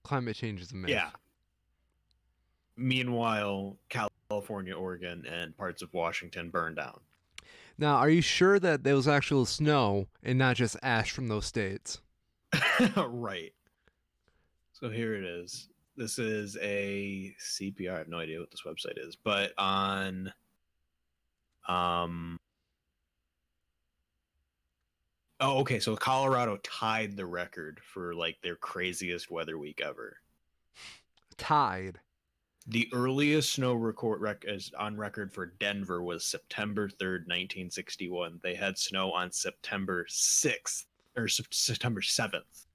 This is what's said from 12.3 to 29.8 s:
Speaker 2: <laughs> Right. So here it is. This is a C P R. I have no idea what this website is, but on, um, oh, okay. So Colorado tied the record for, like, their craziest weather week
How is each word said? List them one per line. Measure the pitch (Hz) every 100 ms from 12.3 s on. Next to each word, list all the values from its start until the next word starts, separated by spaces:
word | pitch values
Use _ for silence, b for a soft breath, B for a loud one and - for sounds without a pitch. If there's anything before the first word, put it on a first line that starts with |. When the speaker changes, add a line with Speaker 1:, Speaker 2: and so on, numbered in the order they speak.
| _ _
Speaker 2:
<laughs> | 147 - - 247 208
Right. | 143 120 113 95 82 - _ _ _ _ _ _ _ _ _ _ _
So | - 120
here | 107 113 104
it |
is. | 92 87 87 - - _ _ -
This | 110 -
is | 113 107 104 98
a | 101 101 101 101 101 98 95 -
C | - - 98
P | 98 90
R. | 90
I |
have | 78
no | 82
idea | 80 80
what | 85
this | - -
website | 80 - -
is, | - -
but | 110 101 101 -
on, | 98 98 98 98 95 92 92 - _ _ _ _ _ _ _ _ _ _ _ _ -
um, | 90 90 87 87 85 85 85 - _ _ _ _ _ _ _ _ _ _ _ _ _ _ _ _ _ _ _ _ _ _ _ _ _ _ _ _ -
oh, | 135 135
okay. | 139 117
So | 117 107
Colorado | - 131 135 127 120 101
tied | - - 110 110 107 101
the | 92
record | 87 87 90 78 78
for, | - 95 87
like, | 85 82 82
their | 90 85
craziest | - 92 92 87 90 87 -
weather | 85 80 80
week | 73 78